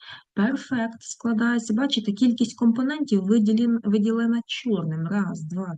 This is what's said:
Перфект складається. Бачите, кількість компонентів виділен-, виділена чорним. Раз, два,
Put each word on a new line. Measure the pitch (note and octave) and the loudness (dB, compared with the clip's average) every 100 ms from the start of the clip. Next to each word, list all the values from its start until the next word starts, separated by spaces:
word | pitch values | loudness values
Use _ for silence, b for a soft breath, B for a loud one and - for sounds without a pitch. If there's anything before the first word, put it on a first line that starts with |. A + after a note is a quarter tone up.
| B B - | B B -10
Перфект | - G#3+ C#4 - B3+ A3+ A#3 | -2 0 -2 -4 -4 -4 -6
складається. | - - A#3 A3 A#3 A#3+ A#3 | -16 -8 -2 0 0 0 0
Бачите, | G#3+ C#4+ C4+ G#3+ | -2 0 0 -2
кількість | G3+ B3+ A#3 A#3+ - | 2 2 2 -2 2
компонентів | A#3 A#3 C4 D4+ C#4+ G3 | 2 2 0 -2 0 0
виділен-, | F#3 A3+ G#3 A3 A#3+ A#3 | 4 4 4 2 2 0
виділена | G#3+ G#3 G#3+ A3+ A#3 A#3 - | 0 2 2 0 0 0 -4
чорним. | - B3 G3 D#3+ D#3+ E3 | -6 -2 -2 -2 -4 -2
Раз, | G3+ F3+ E3 | -2 -2 -6
два, | D#3 F3 F#3 | -8 -8 -8